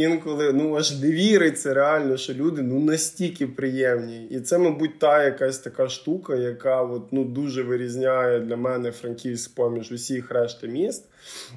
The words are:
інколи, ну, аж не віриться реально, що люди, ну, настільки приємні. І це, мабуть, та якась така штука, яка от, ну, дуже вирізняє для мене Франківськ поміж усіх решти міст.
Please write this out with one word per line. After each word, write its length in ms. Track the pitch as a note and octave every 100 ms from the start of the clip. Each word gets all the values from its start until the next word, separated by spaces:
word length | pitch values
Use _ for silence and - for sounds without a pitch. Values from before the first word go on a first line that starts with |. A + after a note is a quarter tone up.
інколи, 520 | D#3+ E3 D#3+ D3 D3
ну, 240 | C3+ D#3 D3+
аж 240 | D#3 C#3
не 80 | C#3+
віриться 640 | D#3+ G#3 G3+ D#3+ - C#3+
реально, 420 | C3+ C#3+ D#3 C#3 C3
що 180 | -
люди, 280 | B2+ D#3 D3+
ну, 180 | B2+ C3
настільки 640 | D3+ D#3+ - - F3 E3+ C3+
приємні. 800 | - C3+ C3 B2+ A#2+ A#2 A#2 A2+
І 100 | C3
це, 180 | A#2+ F3
мабуть, 400 | E3 D3 D#3 -
та 260 | D3+ D3
якась 340 | C#3+ C3 C3+ C3
така 300 | A#2+ - C3
штука, 480 | - - F3+ F3 C3
яка 460 | B2 A#2+ C3+ C3
от, 300 | B2 A#2+ -
ну, 120 | C3+
дуже 380 | B2+ B2+ C#3+ B2+
вирізняє 800 | B2 B2 B2 B2 C3 C3 B2 A#2+
для 160 | A2+ A#2+
мене 360 | B2+ B2 A#2+
Франківськ 600 | A#2 B2 A#2 C3 A#2 -
поміж 380 | - A#2+ A#2 A2
усіх 380 | A#2+ - C3 B2
решти 380 | B2 A#2+ - A#2
міст. 360 | C3 G#3 - - _ - - -